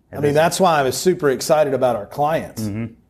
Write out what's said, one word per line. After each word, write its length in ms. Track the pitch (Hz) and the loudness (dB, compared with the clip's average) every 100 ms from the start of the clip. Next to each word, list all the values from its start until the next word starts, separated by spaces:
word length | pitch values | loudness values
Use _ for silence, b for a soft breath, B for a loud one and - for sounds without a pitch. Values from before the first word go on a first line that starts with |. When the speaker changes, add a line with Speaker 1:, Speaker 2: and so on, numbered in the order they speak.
| _ | _
Speaker 1:
It 60 | - | -2
Speaker 2:
I 20 | |
mean, 100 | 147 | 0
Speaker 1:
is. 60 | 143 | 2
Speaker 2:
that's 240 | 165 - | 2 2
why 200 | 185 156 | 2 2
I 40 | |
was 120 | 131 - | 0 0
super 360 | 185 175 147 | 0 2 0
excited 420 | 120 - 156 147 | 0 0 2 2
about 220 | 131 127 110 | 2 0 0
our 100 | 101 | -6
clients 560 | - 147 160 98 - | -4 -2 -2 -6 -8
Speaker 1:
Mm-hmm. 320 | 107 104 113 - _ | -6 -6 -8 -12 _